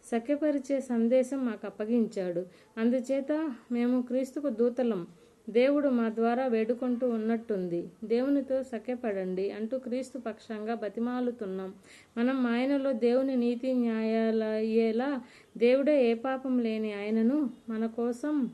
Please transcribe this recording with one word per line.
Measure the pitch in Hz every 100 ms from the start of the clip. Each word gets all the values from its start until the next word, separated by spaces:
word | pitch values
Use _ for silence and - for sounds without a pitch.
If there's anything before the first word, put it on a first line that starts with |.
సఖ్యపరిచే | - 233 226 285 302 285 - 277
సందేశం | 262 240 226 254 254 277 247
మాకు | 214 208
అప్పగించాడు. | - 214 240 220 202 180 170 185 - - -
అందుచేత | 233 254 254 269 269 302 320 233 -
మేము | 240 240 254
క్రీస్తుకు | 247 254 262 302 285
దూతలం. | 220 240 247 247 202 170 - - _ -
దేవుడు | 208 254 285 285
మా | 240 226
ద్వారా | 214 226 240 262
వేడుకుంటూ | 226 220 240 254 240 254
ఉన్నట్టుంది, | 226 214 233 226 202 180 170 175 -
"దేవునితో | 208 233 269 285 269 269
సఖ్యపడండి" | 262 226 220 247 247 196 185 185 202
అంటూ | 208 220 254
క్రీస్తు | 262 247 254 269
పక్షంగా | 233 214 - 214 214
బతిమాలుతున్నాం. | 233 208 202 233 247 247 240 196 190 190 202 - - - -
మనం | 240 262 247
ఆయనలో | 233 262 285 269
దేవుని | 233 240 247 269 262
నీతి | 240 240 262
న్యాయాలయ్యేలా | 254 233 220 220 220 226 220 220 220 220 220 226 226 269 269 - - - -
దేవుడే | 233 262 277 294 240
ఏ |
పాపం | 226 262 262 269 254
లేని | 233 220 214
ఆయనను | 202 208 220 226 294 262 - -
మన | 220 226
కోసం | 226 233 240 294 302 240